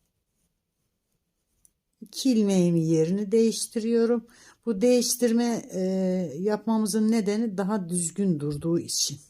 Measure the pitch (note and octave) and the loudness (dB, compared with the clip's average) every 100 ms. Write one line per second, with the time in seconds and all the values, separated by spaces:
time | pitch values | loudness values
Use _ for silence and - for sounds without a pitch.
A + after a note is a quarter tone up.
0 | _ _ _ _ _ _ _ _ _ _ | _ _ _ _ _ _ _ _ _ _
1 | _ _ _ _ _ _ _ _ _ - | _ _ _ _ _ _ _ _ _ -20
2 | - - C4+ A3 G3+ F#3+ F3 E3+ D#3+ D#3+ | -16 -4 0 2 4 4 4 2 2 2
3 | D#3+ G3 G3+ A3+ A3+ G#3+ - A#3 A3 A#3 | 2 0 0 2 2 0 -6 -6 -2 0
4 | A3+ A#3+ A#3 - - _ A#3 F#3+ B3 B3 | 2 0 -4 -20 -20 _ -6 0 4 4
5 | - - A#3+ A#3 A#3+ A3+ - F#3 F#3 F#3+ | 2 0 2 2 0 -2 -6 -4 -2 0
6 | F#3 F#3 E3+ C#3+ G3+ G#3+ A3+ A3 G#3+ A3 | 0 -2 -4 -4 -2 -2 0 0 0 0
7 | G#3+ A3+ G3 G#3+ A#3 F#3 F#3+ G#3+ E3+ F3 | 2 2 0 -2 -2 -2 -2 -2 -2 -4
8 | E3+ - G3 D3+ D3 D3 E3 E3+ A2+ - | -4 -2 0 0 -2 -4 -2 -2 -2 -4
9 | - D3 - | -4 -6 -16